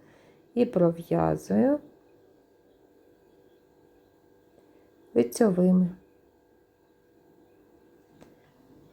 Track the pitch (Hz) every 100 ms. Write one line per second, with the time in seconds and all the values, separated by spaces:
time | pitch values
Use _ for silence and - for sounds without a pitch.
0 | _ - _ _ _ 240 240 185 170 170
1 | 165 170 160 160 - 202 254 294 - _
2 | _ _ _ _ _ _ _ _ _ _
3 | _ _ _ _ _ _ _ _ _ _
4 | _ _ _ _ _ _ - _ _ _
5 | _ 233 240 - 220 180 180 185 180 -
6 | _ _ _ _ _ _ _ _ _ _
7 | _ _ _ _ _ _ _ _ _ _
8 | _ - - _ _ _ _ - _